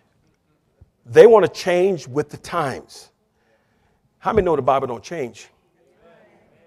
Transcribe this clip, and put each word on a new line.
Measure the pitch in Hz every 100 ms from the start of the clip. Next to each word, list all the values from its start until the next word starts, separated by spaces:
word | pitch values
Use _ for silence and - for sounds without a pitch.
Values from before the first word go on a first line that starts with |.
| _ _ _ _ _ _ _ _ - _ 120
they | 127 214
want | 220 165
to |
change | - 185 180 190 175 139
with | 123 147
the | -
times. | - 175 143 - - - - _ _ _ _ _ _ _ _ _ _ _
How | 190
many | 214
know | 180 147
the |
Bible | 131 135 131
don't | 117
change? | - 170 120 117 - _ _ _ _ _ _ _ _ _ _ _